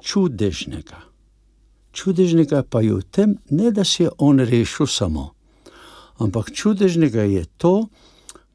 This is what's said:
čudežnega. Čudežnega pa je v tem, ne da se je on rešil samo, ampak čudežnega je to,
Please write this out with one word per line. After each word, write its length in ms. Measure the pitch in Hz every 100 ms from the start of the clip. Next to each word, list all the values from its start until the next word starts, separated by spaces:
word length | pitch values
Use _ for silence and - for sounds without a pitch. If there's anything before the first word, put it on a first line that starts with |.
čudežnega. 1000 | - 202 185 107 104 85 - - - - - _ _ _ _ _ _ _ _
Čudežnega 720 | - 190 175 180 165 156 143 -
pa 140 | 120
je 140 | 110 98
v 60 | -
tem, 260 | - 208 196 -
ne 200 | 147 233
da 140 | 208
se 200 | 190 -
je 60 | 170 -
on 220 | 147 139
rešil 460 | 117 120 110 - 139
samo, 440 | - 92 76 69 _ _ _ - - - - - -
ampak 320 | 107 104 -
čudežnega 680 | - 208 196 196 170 151 113
je 220 | 104 98 85 -
to, 300 | 175 196 220 _ _ _ - - _